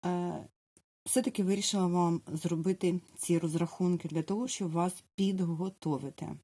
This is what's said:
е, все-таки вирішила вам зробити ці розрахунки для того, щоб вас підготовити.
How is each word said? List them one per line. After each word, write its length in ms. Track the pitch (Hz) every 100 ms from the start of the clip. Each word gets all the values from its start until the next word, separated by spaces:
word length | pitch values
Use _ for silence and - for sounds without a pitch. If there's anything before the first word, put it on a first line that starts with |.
| 175
е, 420 | 175 175 165 - _ _ _ _ _ -
все-таки 380 | - 254 -
вирішила 440 | 185 202 202 208 180
вам 340 | 175 175 170 -
зробити 720 | 156 170 165 170 190 185 175 - -
ці 200 | - 170
розрахунки 720 | 165 160 175 - 180 175 165
для 160 | 156
того, 240 | 160 202 254
щоб 240 | - 185
вас 320 | 165 180 185 - -
підготовити. 1120 | 196 190 175 165 185 190 165 139 139 - 156 147